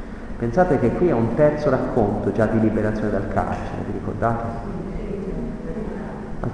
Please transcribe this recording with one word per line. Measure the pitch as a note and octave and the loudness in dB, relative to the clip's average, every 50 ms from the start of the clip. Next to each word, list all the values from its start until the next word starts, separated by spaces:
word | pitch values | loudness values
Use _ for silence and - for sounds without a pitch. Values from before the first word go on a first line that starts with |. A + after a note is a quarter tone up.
| - - - - - - - | -10 -10 -10 -10 -10 -8 -6
Pensate | - A#2+ A#2+ A#2 E3+ F3+ F3 D3 A#2+ | -4 -2 0 4 4 4 6 4 4
che | A#2 - | 4 2
qui | - - F3+ F3 | 4 4 4 4
è | C#3+ | 4
un | A#2 A2+ A2 - | 4 2 2 4
terzo | - D3+ D3+ D3 - - C#3 | 4 4 4 4 4 2 2
racconto | B2+ B2 B2+ B2+ - B2+ G#2+ G2 G#2 G#2 - G2+ F#2+ | 2 2 2 0 2 2 2 2 2 0 0 0 2
già | A2+ A2 | 2 2
di | G#2 A2+ A2+ | 4 4 4
liberazione | A2 A2 G#2 A2 G#2 G#2+ G#2+ - A2 G#2 | 4 4 4 2 0 0 0 0 0 0
dal | G2+ G2 G2+ - | 0 0 -2 0
carcere, | - G2+ F2+ F#2 F#2+ - - - - - - | 0 0 0 0 -2 -4 -6 -6 -6 -6 -6
vi | - G2+ | -6 -6
ricordate? | G2+ - G#2 - - A2+ A#2 A#2 A#2 A#2 G2+ - - - - - - - - - - - G3 G3 G3+ F#3+ F#3 F3 - A#3 A3+ - - - - G#3 A3 G#3+ - - - - - - - - - - - | -6 -4 -4 -4 0 0 0 0 0 -2 -4 -6 -6 -6 -6 -6 -6 -6 -6 -6 -6 -6 -6 -6 -6 -6 -6 -4 -4 -4 -6 -6 -8 -6 -6 -6 -6 -6 -6 -6 -6 -8 -8 -8 -10 -8 -8 -6 -4
Al | - A#2 | -4 -4